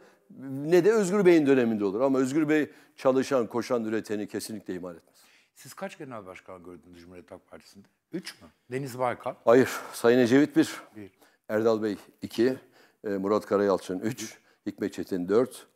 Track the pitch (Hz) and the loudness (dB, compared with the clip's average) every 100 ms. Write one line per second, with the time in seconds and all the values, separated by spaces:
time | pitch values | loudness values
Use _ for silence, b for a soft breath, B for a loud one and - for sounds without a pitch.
0 | b b _ - 131 135 147 175 170 226 | b b _ -18 -12 -8 2 4 6 4
1 | 185 208 180 170 139 135 117 110 101 98 | 2 4 6 6 6 4 2 0 -2 0
2 | 135 131 131 143 151 156 147 b b - | 0 0 0 0 0 0 -2 b b -4
3 | 135 131 127 135 107 120 110 123 110 110 | 0 2 2 0 -2 -4 -4 -4 -4 -6
4 | - 107 101 107 - 107 - 92 90 82 | -6 -8 -8 -8 -10 -12 -10 -10 -12 -16
5 | _ _ b b b _ 135 - 190 - | _ _ b b b _ -20 -16 -16 -14
6 | 143 117 92 90 - 92 87 87 87 87 | -16 -16 -16 -18 -20 -20 -18 -20 -20 -20
7 | 85 90 82 90 _ 82 - 101 98 _ | -20 -20 -20 -20 _ -20 -20 -20 -20 _
8 | _ 220 - - - _ - 127 139 123 | _ -14 -14 -18 -20 _ -12 -10 -8 -4
9 | 123 120 127 - - 123 117 - - - | -4 -4 -8 -4 4 6 6 0 -12 -2
10 | 117 123 117 131 147 160 147 - - 107 | 2 4 6 4 4 2 0 -2 -18 -18
11 | 98 _ b b - 110 113 113 107 95 | -20 _ b b -6 0 2 2 0 -6
12 | - _ 101 - 120 131 - b b b | -10 _ -8 0 0 0 -10 b b b
13 | 104 98 98 104 - 101 101 92 - 92 | -8 -4 0 -2 0 0 2 0 -2 -6
14 | 110 127 110 - _ _ - - 101 - | -6 -8 -12 -16 _ _ -12 -8 -8 -6
15 | 175 95 87 104 127 - - | -8 -6 0 0 0 -4 -20